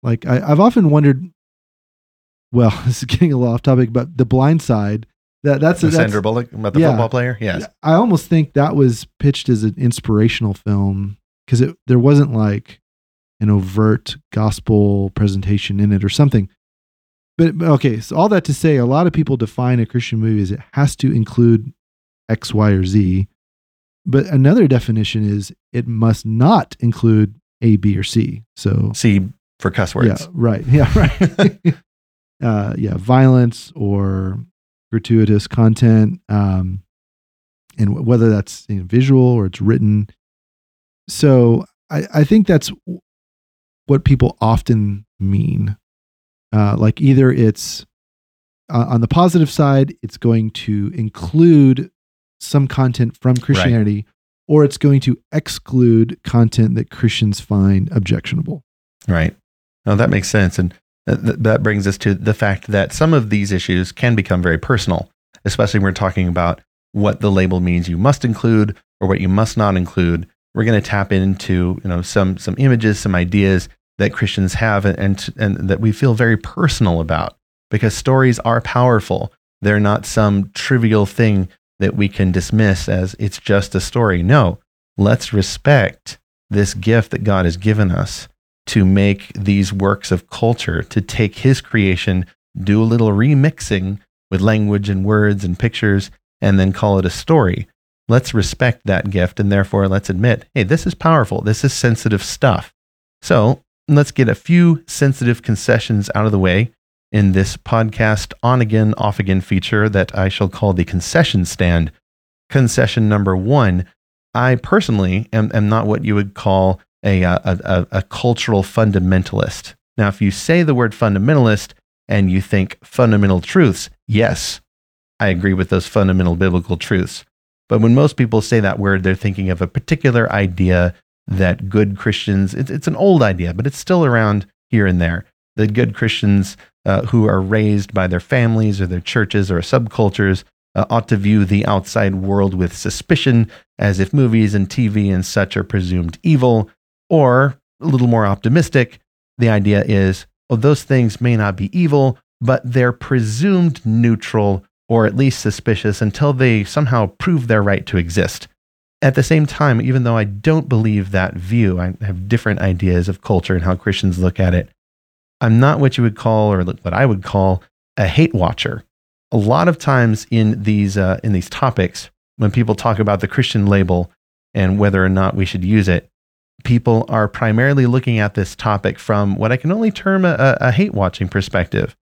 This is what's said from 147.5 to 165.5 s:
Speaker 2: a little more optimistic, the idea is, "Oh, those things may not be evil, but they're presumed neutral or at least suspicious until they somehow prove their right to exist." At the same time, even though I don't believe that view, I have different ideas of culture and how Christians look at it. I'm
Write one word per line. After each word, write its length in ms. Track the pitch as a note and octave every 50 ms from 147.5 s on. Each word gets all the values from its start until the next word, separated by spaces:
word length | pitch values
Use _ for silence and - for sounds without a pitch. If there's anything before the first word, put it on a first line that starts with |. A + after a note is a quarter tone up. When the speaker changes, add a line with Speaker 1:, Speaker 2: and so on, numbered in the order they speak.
| C3 _ _ _ _ _
Speaker 2:
a 60 | B2+
little 200 | D#3+ C#3+ B2+ B2
more 180 | A#2+ A#2 A2+ G#2+
optimistic, 760 | G2 G2 - - A2+ C3 F3 C#3+ - - C#3 A#2+ - - _ _ _ _ _ _ _ _
the 120 | - A#2+ A#2
idea 340 | A2 G#2 G2 G2+ G#2 G2+ -
is, 420 | - G#2 G2 G2 F#2+ F#2+ - - _ _ _ _ _
"Oh, 80 | B2+
those 280 | A2+ G#2+ C#3+ D3 C#3 -
things 360 | _ C#3 C3 A#2+ A2 G2+ -
may 160 | A#2+ B2 A#2+
not 200 | A2 G#2+ G2+ G2
be 200 | F2+ F#2 G2 - F3+
evil, 400 | F3 D#3+ C#3+ C#3+ C3+ C3 A#2+ _ _ _ _ _
but 220 | B2 A#2 B2+ B2 -
they're 280 | B2 A#2+ C3 B2 B2 A#2+
presumed 920 | _ - - C#3 B2+ A2+ G#2+ G#2+ A#2 D#3 G3+ G3 F3+ F3 E3+ C#3+ - _
neutral 800 | A2 A2 A#2 A#2 A#2 A2+ G#2+ - - - A2 G#2 G#2 G2 F#2+ - _ _ _ _ _
or 180 | A2+ A#2 A2
at 100 | G#2+ G2
least 240 | A#2+ C3+ C3+ B2 -
suspicious 600 | - A2 - - - - A2 G2+ - G#2+ G2 -
until 320 | A2+ G#2+ - - D3+ C#3+ C#3
they 300 | B2+ C3 B2+ A2+ G#2+ G2+
somehow 440 | - - D3 D3+ A#2+ B2+ A#2+ G#2+ F#2 - _
prove 300 | - F#3+ F3 D3+ B2 A#2
their 140 | A2+ G#2 G#2
right 220 | G#2 G2 - -
to 100 | - -
exist." 500 | F#2 E2+ E2+ E2+ F#2 F2 - - - - - _ _ _ _ _ _ _ _ _ _ -
At 140 | C#3 C3
the 60 | - C3+
same 240 | - D#3+ D#3 D3+
time, 340 | C#3 - - D3 C#3+ B2 A2+
even 240 | A2 B2 C3 C3 B2
though 120 | A#2+ A#2
I 80 | A2+ G#2+
don't 440 | G2+ G2+ G2+ - D#3+ D#3 D#3 - -
believe 420 | B2+ G#2+ A2 A2 G#2+ G#2 F#2+ F#2+
that 240 | G2+ F#2 F#2 F2+ -
view, 460 | E2+ F2 F#2 A2 A#2+ A2 G2 F#2 F2+
I 140 | F2+ F2+ F#2 -
have 280 | A2 G2 F2+ F2+ F#2 G2+
different 320 | A2 A#2 - G#2+ G#2 -
ideas 480 | - G2 F#2 F2 F#2+ F#2 F2 F2 F2 G2
of 140 | F#2 - _
culture 320 | - G#2+ F#2 - - F#2+
and 100 | F2+ E2
how 100 | F#2 F#2
Christians 440 | F2+ - G#2+ F#2+ - - F#2+ F2 F2
look 200 | F#2 F2+ F2 -
at 160 | G2 F#2 F2
it. 140 | F2 - - _ _ _ _ _ _ _ _ _ _ _ _ _ _
I'm 180 | B2+ A#2